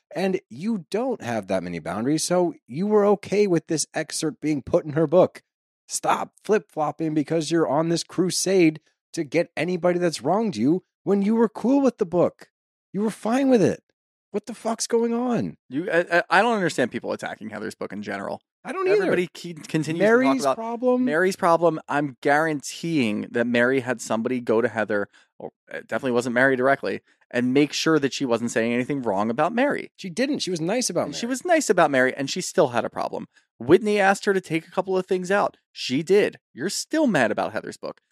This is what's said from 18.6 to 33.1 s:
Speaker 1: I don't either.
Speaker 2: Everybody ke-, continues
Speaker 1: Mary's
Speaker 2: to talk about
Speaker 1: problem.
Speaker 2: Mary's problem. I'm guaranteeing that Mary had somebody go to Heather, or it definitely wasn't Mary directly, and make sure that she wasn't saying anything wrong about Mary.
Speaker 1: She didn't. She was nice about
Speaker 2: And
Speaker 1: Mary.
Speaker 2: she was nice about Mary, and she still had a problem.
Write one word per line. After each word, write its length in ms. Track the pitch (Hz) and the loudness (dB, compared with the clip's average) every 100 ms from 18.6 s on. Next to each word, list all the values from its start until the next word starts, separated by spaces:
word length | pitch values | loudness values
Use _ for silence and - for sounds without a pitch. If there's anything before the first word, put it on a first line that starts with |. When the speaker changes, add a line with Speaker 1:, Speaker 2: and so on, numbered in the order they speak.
| - | -12
Speaker 1:
I 60 | |
don't 160 | 349 370 | -4 0
either. 80 | 415 | 2
Speaker 2:
Everybody 240 | 359 180 180 | 2 0 -2
ke-, 400 | - 175 160 - | -8 -14 -14 -6
continues 320 | 160 147 165 | -4 -2 0
Speaker 1:
Mary's 360 | 202 233 262 269 | 2 4 2 0
Speaker 2:
to 20 | - | 0
talk 120 | 135 | -2
about 40 | |
Speaker 1:
problem. 440 | 226 233 247 247 254 | -6 -4 0 0 0
Speaker 2:
Mary's 300 | 151 185 190 | 2 0 2
problem. 440 | 180 165 165 160 - | 2 4 4 0 -2
I'm 300 | 143 147 127 147 143 160 147 | -2 -2 -2 0 2 2 -2
guaranteeing 680 | - - 170 160 113 104 101 | -8 -8 -4 0 0 -2 -4
that 140 | 120 117 | -2 0
Mary 360 | 120 120 135 | 2 4 2
had 200 | 123 120 | -2 -6
somebody 380 | - 113 117 127 | -2 -2 -2 -4
go 200 | 120 113 | 0 2
to 60 | 117 | 2
Heather, 400 | 110 107 104 101 _ _ _ | -2 -2 -2 -2 _ _ _
or 140 | 90 - _ | -18 -18 _
it 160 | 76 - | -14 -6
definitely 240 | 113 135 | -4 0
wasn't 220 | 120 123 | 0 0
Mary 220 | 117 135 127 | 2 2 4
directly, 460 | 131 139 101 104 - _ _ | 2 2 -2 -6 -10 _ _
and 240 | 120 123 | -4 0
make 200 | 135 147 | 2 2
sure 260 | - 160 156 | 0 0 2
that 140 | 135 | 0
she 120 | - 135 | -4 -2
wasn't 260 | 117 117 | 0 0
saying 220 | 120 113 | -2 0
anything 280 | 120 127 143 | -2 -2 -4
wrong 280 | 117 95 110 | -2 0 0
about 240 | 117 165 | 0 -2
Mary. 380 | 226 277 - - _ | 0 -2 -2 -8 _
Speaker 1:
She 120 | 190 | -10
didn't. 300 | 165 285 285 | -4 -4 -2
She 120 | - | -4
was 100 | 180 | -4
nice 280 | 160 240 - | -2 -2 -2
about 140 | 170 | -2
Speaker 2:
And 80 | 143 | -4
Speaker 1:
Mary. 80 | 147 | -6
Speaker 2:
she 60 | 233 | -6
was 180 | 262 349 | -6 0
nice 240 | 330 - | 0 2
about 220 | 190 156 | 4 4
Mary, 220 | 135 127 - | 4 2 0
and 140 | 139 | -6
she 120 | 185 | -6
still 280 | - - 143 | -4 2 2
had 160 | 117 - | 2 -4
a 40 | |
problem. 380 | - - | -6 -6